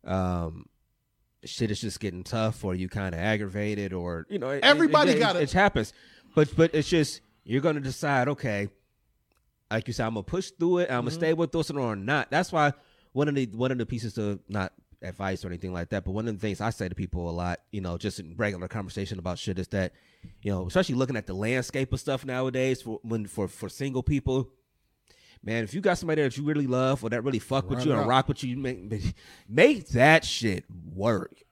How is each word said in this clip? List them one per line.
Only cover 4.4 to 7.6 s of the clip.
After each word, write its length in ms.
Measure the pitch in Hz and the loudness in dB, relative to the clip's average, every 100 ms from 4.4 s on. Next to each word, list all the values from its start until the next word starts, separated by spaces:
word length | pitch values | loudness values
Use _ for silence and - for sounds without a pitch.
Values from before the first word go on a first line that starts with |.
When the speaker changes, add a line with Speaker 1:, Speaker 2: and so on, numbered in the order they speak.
| 127 | -4
Speaker 1:
it, 100 | 139 | 4
Speaker 2:
Everybody 480 | 269 294 320 302 285 | 6 6 6 6 6
Speaker 1:
it, 60 | 240 | 4
it, 20 | |
Speaker 2:
gotta 220 | 220 175 | 4 2
Speaker 1:
it 100 | 143 | 2
happens. 420 | 180 202 127 110 - - - _ - | 4 4 4 -4 -8 -20 -20 _ 2
But, 180 | 151 - | 4 6
but 180 | 165 160 | 4 4
it's 140 | 143 | 4
just, 320 | 170 147 - _ _ - | 4 2 -2 _ _ -2
you're 160 | 127 | 0